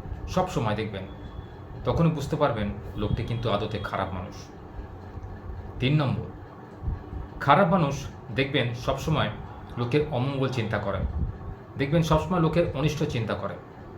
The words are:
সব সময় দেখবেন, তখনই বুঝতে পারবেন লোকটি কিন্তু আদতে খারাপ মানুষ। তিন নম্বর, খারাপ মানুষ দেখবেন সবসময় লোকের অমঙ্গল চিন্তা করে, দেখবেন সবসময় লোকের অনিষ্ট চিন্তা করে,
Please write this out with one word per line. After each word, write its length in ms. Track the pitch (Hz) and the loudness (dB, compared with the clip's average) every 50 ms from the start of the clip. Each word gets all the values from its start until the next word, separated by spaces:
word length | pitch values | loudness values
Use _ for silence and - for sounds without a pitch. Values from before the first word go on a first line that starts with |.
| - - - - - - | -8 -8 -8 -6 -6 -2
সব 180 | - 185 185 - | 0 0 0 2
সময় 280 | - - 113 107 104 104 | 0 0 2 2 2 0
দেখবেন, 240 | 110 98 98 95 98 - - - - - - - - - - - - - - - - | 0 -2 -4 -6 -6 -8 -10 -12 -12 -12 -10 -12 -12 -12 -12 -14 -14 -12 -10 -4 0
তখনই 280 | 123 117 - 165 156 135 143 | 2 4 6 6 4 4 2
বুঝতে 180 | - - 160 | 0 -2 2
পারবেন 320 | 147 147 135 110 107 101 101 101 - - - - | 2 2 2 2 2 -2 -2 -2 -4 -8 -8 -4
লোকটি 260 | 104 104 98 - - 104 | -2 0 2 2 0 0
কিন্তু 220 | - 117 117 - 117 | 0 -2 0 0 2
আদতে 280 | 101 101 107 104 - 92 95 - | 2 2 0 -2 -2 -4 -4 -2
খারাপ 200 | - 98 95 90 | -2 -2 -2 -2
মানুষ। 240 | 90 92 92 - - - - - - - - - - - - - - - - - - - - - - - - - - - - - - - | -2 -4 -6 -8 -10 -12 -12 -14 -14 -14 -14 -12 -10 -10 -10 -10 -12 -12 -12 -12 -12 -10 -10 -10 -10 -10 -10 -10 -10 -8 -10 -10 -4 0
তিন 140 | 120 127 127 156 | 2 4 4 4
নম্বর, 240 | 143 120 104 - - - - - - - - - - - - - - - - - - - - - - - - - | 4 4 2 0 -2 -6 -8 -12 -14 -14 -16 -16 -16 -16 -12 -6 -4 -4 -4 -4 -6 -8 -8 -8 -8 -10 -8 0
খারাপ 280 | - 139 147 190 202 165 | 4 6 8 8 8 6
মানুষ 260 | 190 185 156 139 - - - - - - - - 110 | 6 4 4 2 0 -2 -6 -8 -10 -12 -10 -2 0
দেখবেন 320 | 127 139 139 147 139 117 120 117 | 0 2 2 2 2 2 2 -2
সবসময় 560 | - - 143 131 - - 160 156 127 107 104 - - - - - - - - - 123 | -2 0 0 0 0 0 2 2 2 2 0 -2 -4 -10 -10 -12 -12 -12 -8 -4 -2
লোকের 240 | 120 120 135 147 147 - | 0 2 4 4 4 2
অমঙ্গল 380 | 147 120 131 139 143 139 135 117 | 0 0 0 0 2 0 0 0
চিন্তা 300 | - 120 107 101 107 101 | 2 0 0 0 0 0
করে, 220 | 98 98 95 92 - - - - - - - - - - - - - - - - | 0 0 0 0 0 0 0 0 -2 -2 -2 -6 -8 -10 -10 -12 -12 -6 -2 -2
দেখবেন 240 | 139 143 160 170 | 2 4 4 4
সবসময় 380 | 160 - 156 156 - - 185 175 | 6 6 4 4 4 4 4 4
লোকের 240 | 160 156 - 170 170 - - | 4 6 6 4 4 4 2
অনিষ্ট 260 | 131 147 147 - - 151 | 2 2 2 2 2 0
চিন্তা 320 | - - 120 107 101 98 95 | 0 0 0 0 0 -2 -2
করে, 140 | 104 98 - - - - - - - - - | -2 -4 -6 -8 -12 -14 -16 -16 -14 -14 -14